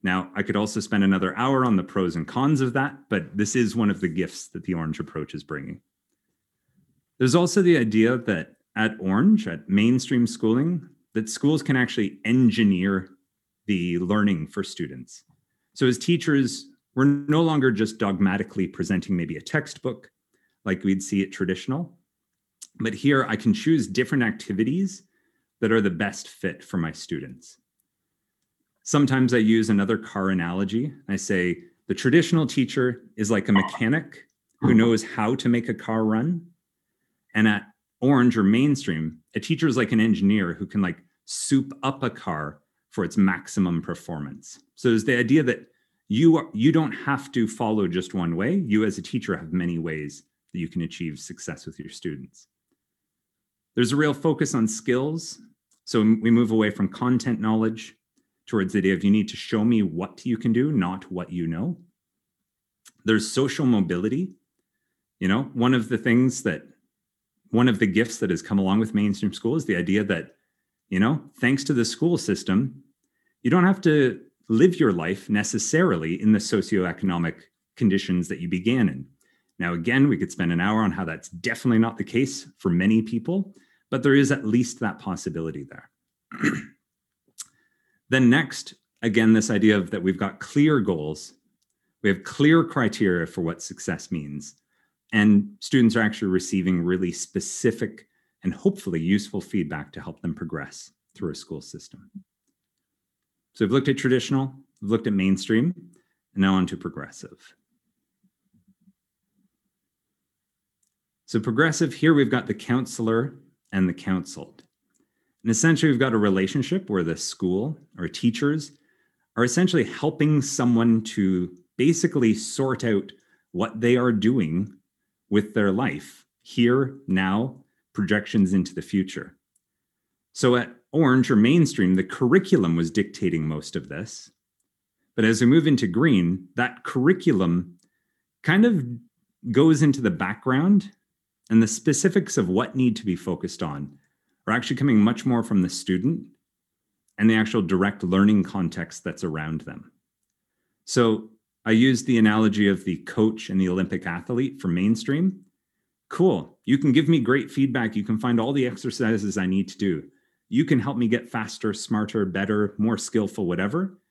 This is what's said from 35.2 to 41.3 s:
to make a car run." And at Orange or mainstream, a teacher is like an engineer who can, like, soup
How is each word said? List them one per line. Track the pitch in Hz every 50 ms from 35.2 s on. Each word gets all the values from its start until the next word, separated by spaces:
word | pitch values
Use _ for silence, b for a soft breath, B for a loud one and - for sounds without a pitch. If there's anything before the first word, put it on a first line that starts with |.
| 107 107 127
to | 135 - 120
make | 120 120 117 -
a | 113
car | - - - 113 113 110
run." | 110 107 113 123 160 175 170 170 - _ _ _ _ _ _ _ _ _ _ _ _ _ _ _ _ _
And | 107 107
at | 110 104 101 - - _ _ _ _ _ _
Orange | 123 131 143 127 120 123 117
or | 113 101
mainstream, | 98 107 120 135 147 143 135 - - 82 78 80 80 80 - _ _ _
a | 107
teacher | - - 165 139 165
is | 151 117
like | 127 117 -
an | 120 110
engineer | 110 113 104 - 98 98 107 107 95 85 82
who | - 95
can, | 92 - 104
like, | 98 90 85 - _ _ _ _ _
soup | -